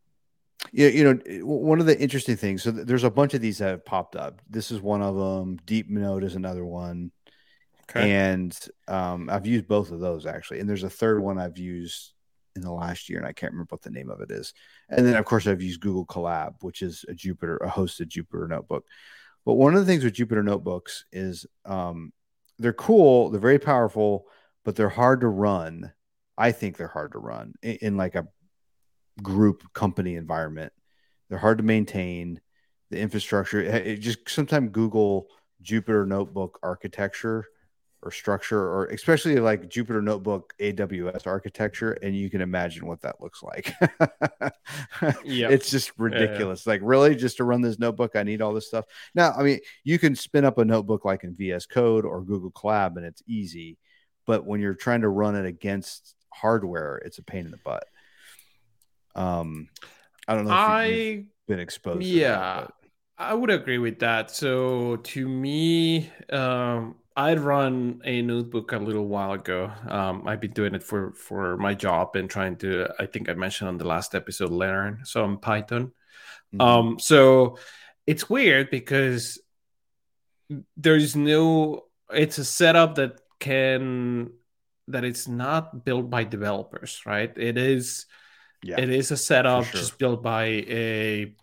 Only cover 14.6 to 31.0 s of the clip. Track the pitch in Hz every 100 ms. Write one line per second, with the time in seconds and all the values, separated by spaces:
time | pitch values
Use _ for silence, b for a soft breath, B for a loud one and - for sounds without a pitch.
14.6 | b b b - 123 113 104 113 104 95
15.6 | 92 85 101 92 87 92 85 80 76 -
16.6 | 90 - 92 80 - - 95 87 82 82
17.6 | 90 - 92 - 82 - 82 82 82 80
18.6 | - 76 - B B B B B - 117
19.6 | 139 185 190 175 123 101 113 110 104 98
20.6 | 87 90 - - - 92 95 85 - _
21.6 | - 95 87 85 80 - _ _ _ -
22.6 | 117 113 - 220 151 123 104 104 113 143
23.6 | 147 131 110 110 104 98 b b b b
24.6 | - 107 104 113 123 131 120 98 104 95
25.6 | 82 82 92 - _ _ _ - 117 113
26.6 | 104 - 85 78 76 53 55 57 57 -
27.6 | 113 104 110 101 92 87 82 _ _ _
28.6 | _ _ _ _ _ - 98 98 107 -
29.6 | - - 101 92 90 85 78 80 80 78
30.6 | 78 - _ _